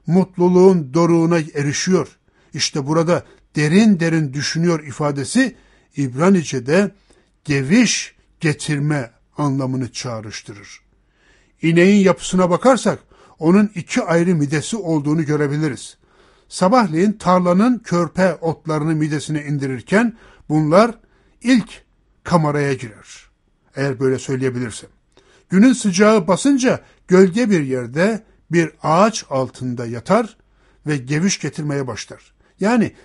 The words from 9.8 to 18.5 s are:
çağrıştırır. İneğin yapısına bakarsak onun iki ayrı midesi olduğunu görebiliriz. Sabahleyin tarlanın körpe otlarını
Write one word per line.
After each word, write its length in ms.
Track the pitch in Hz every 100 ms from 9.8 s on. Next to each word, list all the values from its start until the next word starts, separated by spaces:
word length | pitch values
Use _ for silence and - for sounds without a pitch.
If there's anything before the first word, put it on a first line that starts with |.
| 120
çağrıştırır. 880 | - 127 113 107 - - 101 101 - _ _ _ _ _ _ _ _
İneğin 420 | 165 165 185 208
yapısına 460 | 185 170 - 185 180
bakarsak 480 | 170 247 240 202 131 _ _ _ -
onun 320 | 156 196 214
iki 280 | 175 - 254
ayrı 320 | 190 165 175
midesi 420 | 170 143 151 - 226
olduğunu 480 | 175 160 143 156
görebiliriz. 760 | 143 151 147 147 156 113 - - _ _ _ _ _
Sabahleyin 640 | - 185 247 196 156 208
tarlanın 640 | 208 175 180 180 180 240 233
körpe 560 | - 175 165 - 185
otlarını 600 | 156 165